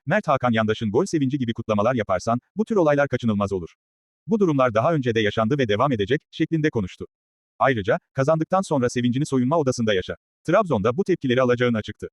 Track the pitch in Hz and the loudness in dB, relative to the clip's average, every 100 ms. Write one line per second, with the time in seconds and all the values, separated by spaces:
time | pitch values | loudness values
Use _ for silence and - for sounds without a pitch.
0 | - 208 202 135 123 113 110 110 110 107 | -2 0 2 0 2 2 0 0 0 0
1 | 190 160 135 147 117 113 110 107 107 131 | 0 0 -2 -2 -4 -4 -2 0 2 0
2 | 107 107 - 123 - - 220 220 156 143 | 0 -2 0 -4 -4 -6 0 2 4 4
3 | 143 123 117 101 98 95 82 _ _ _ | 2 0 -2 -2 -2 -4 -8 _ _ _
4 | _ _ - 214 185 143 127 110 135 160 | _ _ -4 0 2 2 2 2 2 0
5 | 123 110 104 113 110 147 120 101 139 117 | 0 0 0 0 0 0 0 2 0 0
6 | 98 143 - - 160 160 151 120 90 - | -2 -2 -4 -6 -4 0 0 -2 -6 -10
7 | - _ _ _ _ - 127 120 95 165 | -20 _ _ _ _ -2 0 0 -2 -2
8 | - - 135 160 156 185 196 143 120 123 | -4 -2 0 0 0 -2 0 0 0 0
9 | 123 123 151 131 123 165 135 120 110 98 | 0 0 -2 0 0 0 0 0 0 0
10 | - 82 _ _ - 185 196 120 107 127 | -4 -10 _ _ 0 0 2 0 0 -2
11 | 202 175 135 123 127 120 123 113 104 - | -2 -2 0 2 2 2 0 0 -6 -12
12 | 87 | -16